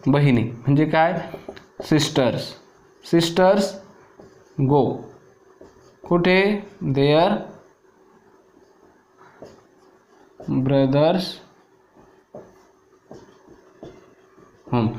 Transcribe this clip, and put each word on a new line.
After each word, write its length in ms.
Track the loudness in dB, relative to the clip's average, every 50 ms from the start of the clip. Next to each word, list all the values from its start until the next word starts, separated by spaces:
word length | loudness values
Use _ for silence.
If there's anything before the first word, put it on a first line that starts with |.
| -2
बहिणी 360 | 0 2 4 4 4 4 2
म्हणजे 420 | 0 -2 -6 -8 -2 0 2 2 2
काय? 360 | 2 2 2 2 2 0 -4 -8 -10 -14 -16 -18 -20 -20 -20 -20 _ _ -16
Sisters. 580 | -4 0 0 0 0 0 0 0 0 0 -2 -4 -8 -12 -16 -20 _ _ _ _ _ _ _ _ _ 0
Sisters 640 | 0 0 0 0 0 2 4 4 4 2 0 -4 -6 -12 -20 -20 -20 -20 -20 _ _ -20 -20 -20 _ -20 _ _ -6 -4
go. 220 | 0 2 2 2 2 0 -2 -8 -14 -18 -20 -20 _ _ _ _ _ _ _ _ -20 -20 _ _ _ -20 _ _ -4 -2
कुठे? 580 | 0 0 2 2 2 2 2 0 -2 -4 -8 -14 -18 -10 -6
Their 440 | -4 -2 0 2 4 4 4 4 2 0 -2 -6 -12 -18 -20 _ _ _ _ _ _ _ _ _ _ _ _ _ _ _ _ _ _ _ _ _ _ _ _ _ _ _ _ _ _ _ _ -20 -20 _ -20 -20 -20 -20 _ _ _ _ _ _ _ _ _ _ _ _ _ _ _ _ _ -10 -6 -4 -2
brothers 640 | -2 0 0 0 0 2 2 2 2 2 0 -2 -4 -6 -12 -16 -20 _ _ _ _ _ _ _ _ _ _ -20 -20 _ _ _ _ _ _ -20 -20 -20 _ _ _ _ _ _ _ _ _ _ _ _ -20 -20 -20 -20 _ _ _ -20 -20 -20 _ _ _ _ -20 -20 -20 -20 _ _ _ _ _ _ _ -20 -20 _ _ _ _ -6
home. 160 | -4 -2 -2 -2 -4